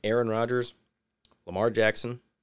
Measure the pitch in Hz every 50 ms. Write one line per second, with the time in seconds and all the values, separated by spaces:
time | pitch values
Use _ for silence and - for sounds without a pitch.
0 | - 107 110 120 120 113 110 110 117 117 123 123 120 117 - _ _ _ _ _
1 | _ _ _ _ _ _ _ _ _ - 90 92 107 117 104 110 110 107 107 -
2 | - 117 120 123 _ _ _ _